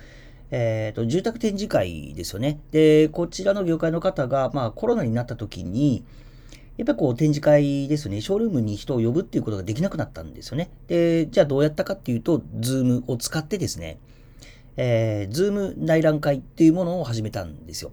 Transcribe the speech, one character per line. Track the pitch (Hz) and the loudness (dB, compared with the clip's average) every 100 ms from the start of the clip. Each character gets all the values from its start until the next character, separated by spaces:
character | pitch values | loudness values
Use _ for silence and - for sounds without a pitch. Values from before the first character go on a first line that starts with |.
| - - - - - | -16 -20 -20 -20 -8
え | 127 117 110 110 | -2 0 -2 -4
ー | |
と、 | 113 | -4
住 | 117 165 | -2 0
宅 | 226 226 | -2 -2
展 | 220 196 | -4 -4
示 | 208 | -2
会 | 131 92 80 69 | 0 0 -4 -10
で | 73 | -10
す | 85 | -8
よ | 95 | -4
ね。 | 139 147 - | -4 -4 -2
で、 | 156 156 151 156 | 4 6 8 6
こ | 165 170 | 2 -6
ち | - | -2
ら | 196 | 0
の | 202 | 0
業 | 175 160 | 0 0
界 | 165 | 0
の | 165 | 0
方 | 185 185 127 | 0 -2 0
が、 | 135 127 | 0 0
ま | 135 117 | 0 -4
あ、 | |
コ | - 226 | -2 0
ロ | |
ナ | 233 | 0
に | 127 | 0
な | 113 | -2
っ | 120 | -2
た | |
時 | 120 104 - | -6 -8 -8
に、 | 87 107 147 107 - - - - - - - - | -6 0 2 2 -4 -20 -20 -20 -20 -20 -14 -4
や | |
っ | 233 | -2
ぱ | |
り | 254 | 2
こ | 147 | 0
う | 117 | 2
展 | 156 | 2
示 | 151 | 2
会 | 147 147 143 139 139 | 6 6 6 0 0
で | 151 | -2
す | 120 | -2
ね、 | 104 | -4
シ | 107 | -2
ョ | 196 | 0
ー | |
ル | 226 | 0
ー | |
ム | 147 | 0
に | 107 104 | -2 -4
人 | - | -2
を | 127 | 0
呼 | 113 | 2
ぶ | 147 | 0
っ | |
て | 190 - | -2 -2
い | |
う | |
こ | - | -2
と | 101 | -4
が | |
で | 92 | -4
き | 110 | -2
な | 190 | -2
く | 165 | -2
な | |
っ | 110 | -8
た | 80 | -8
ん | 80 | -14
で | - | -14
す | - | -8
よ | - | -6
ね。 | 170 - - | -6 -10 -2
で、 | 170 170 165 156 | 2 4 2 2
じ | - | 2
ゃ | |
あ | 147 | 4
ど | 135 | 4
う | |
や | 151 | 2
っ | |
た | 151 | 0
か | 185 | -6
っ | 190 | -6
て | - | -4
い | 117 | -2
う | |
と、 | 143 147 80 110 | 2 0 0 -4
Zoom | 117 131 127 123 123 | -2 2 2 2 0
を | 120 | -4
使 | - 160 | -4 -6
っ | |
て | 151 98 | -4 -4
で | 104 | -4
す | 85 | -6
ね、 | 82 82 - - - - - - - - | -10 -12 -18 -20 -20 -20 -20 -20 -12 -4
え | 123 113 113 104 98 | 0 2 2 -2 -4
ー、 | |
Zoom | 135 202 202 190 - | -2 0 0 -4 -2
内 | 160 160 | 0 4
覧 | 156 151 | 4 2
会 | 151 135 | 0 -2
っ | |
て | - - | -4 4
い | 160 | 6
う | |
も | 180 | 6
の | 175 180 | 0 -2
を | |
始 | 127 113 | -4 -4
め | 107 | -4
た | 104 | -6
ん | 85 73 80 | -8 -12 -14
で | |
す | 78 | -12
よ。 | 76 | -12